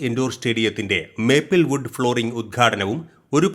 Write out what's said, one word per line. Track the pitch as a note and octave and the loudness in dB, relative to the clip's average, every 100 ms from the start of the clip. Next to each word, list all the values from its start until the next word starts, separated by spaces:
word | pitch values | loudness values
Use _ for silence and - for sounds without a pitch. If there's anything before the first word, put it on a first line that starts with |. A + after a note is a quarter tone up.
| C3 | -4
ഇൻഡോർ | A#2 C3 - | -2 -4 -4
സ്റ്റേഡിയത്തിന്റെ | B2+ A2+ A2 G#2 G2+ F#2 D#2 - A2+ | -4 0 0 0 -2 -2 -2 -4 2
മേപ്പിൾ | C#3+ D3+ F3+ D3 | 2 4 2 2
വുഡ് | C#3 A#2+ - | 0 -4 -2
ഫ്ലോറിംഗ് | B2 B2 A#2 A#2+ | 0 0 -2 -4
ഉദ്ഘാടനവും | A2+ A#2+ A#2+ G2+ G2 C#3 D#3+ _ - C#3+ | -6 2 2 2 -4 -4 -8 _ -2 0
ഒരു | F#3+ | 2